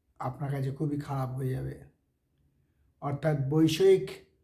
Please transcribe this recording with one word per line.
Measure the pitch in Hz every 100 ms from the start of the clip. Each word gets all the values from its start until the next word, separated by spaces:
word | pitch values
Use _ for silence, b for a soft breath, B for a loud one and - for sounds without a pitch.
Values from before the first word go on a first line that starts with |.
| _ -
আপনার | 131 - 139
কাছে | 143 135
খুবই | - 151 147
খারাপ | 143 135 127
হয়ে | 131 131
যাবে। | 131 135 - - _ _ _ _ _ _ _ _ _ _ _
অর্থাৎ | 143 139 160 143 135
বৈষয়িক | 156 160 - 190 185 - - - _